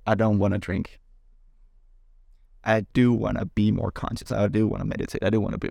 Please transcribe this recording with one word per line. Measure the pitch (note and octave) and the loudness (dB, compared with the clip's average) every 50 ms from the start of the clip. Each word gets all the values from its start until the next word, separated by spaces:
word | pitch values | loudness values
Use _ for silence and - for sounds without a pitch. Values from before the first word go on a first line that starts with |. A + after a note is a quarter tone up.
| - | -2
"I | - A2 | -2 0
don't | G2 A2+ A2 G#2 G2+ | 2 2 2 4 4
wanna | G2 G2+ G#2 G2+ | 2 2 0 0
drink." | - - F2+ F#2 - - - - _ _ - - _ - - - - - _ _ - - _ - _ _ - - _ _ - - - - - _ - _ - - - | -2 -4 -4 -4 -4 -6 -10 -18 _ _ -20 -20 _ -20 -20 -20 -20 -20 _ _ -20 -20 _ -20 _ _ -20 -20 _ _ -20 -20 -20 -20 -20 _ -20 _ -20 -10 -2
I | A2 A2 A2 G2+ - - | 0 0 0 0 -2 2
do | B2 B2 B2 A#2+ | 2 4 4 4
wanna | A2 A2 G#2 G2+ - G2 | 2 0 -2 -2 -4 -4
be | - - - G#2 G#2+ | -4 0 2 2 2
more | - - - G2 | 2 0 -2 -4
conscious. | - - - - A2+ - - - | -6 -6 -6 -6 -6 -8 -8 -6
I | A2+ G#2 G#2 G#2 | -2 0 0 2
do | - G#2+ A2 G#2+ | 2 2 2 2
wanna | G#2 - - | 0 -2 -4
meditate. | - - - - - - - - | -4 -4 -4 -6 -6 -6 -2 0
I | G2 | 0
do | A2 A2 | 2 2
wanna | G2+ G2 - - | 0 0 -4 -4
be | - - | -6 -6